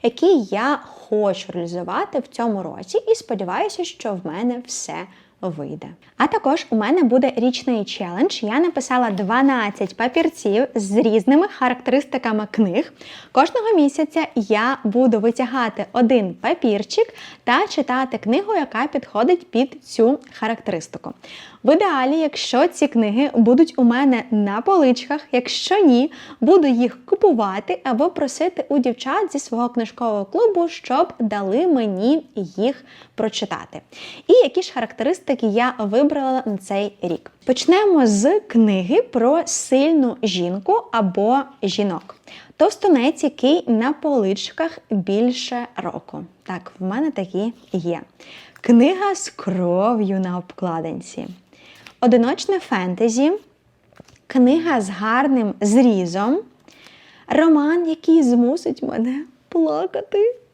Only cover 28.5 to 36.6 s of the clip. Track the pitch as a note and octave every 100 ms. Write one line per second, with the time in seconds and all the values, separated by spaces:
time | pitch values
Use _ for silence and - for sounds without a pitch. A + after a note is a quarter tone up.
28.5 | F4+ - C#4+ B3 A3+ C4 F#4+ G4+ C#4 -
29.5 | A#3 A#3+ A#3+ A3 - A#3 G#3 G3 E4+ A4+
30.5 | F4+ E4+ - - C4 F4+ - G#3+ G#3 G3
31.5 | A3+ F4+ C#4 G#3+ F#3 A3+ D#4 - - F3
32.5 | - A3+ C4+ - - - - A3 - G#3
33.5 | - E2 - _ - - - - A#4+ D#4
34.5 | - - - A3+ - A#3 F#4 - C4 A3+
35.5 | G#3 B3 B3 G#3 A3+ D4 D4 C4+ C4 A#3
36.5 | G3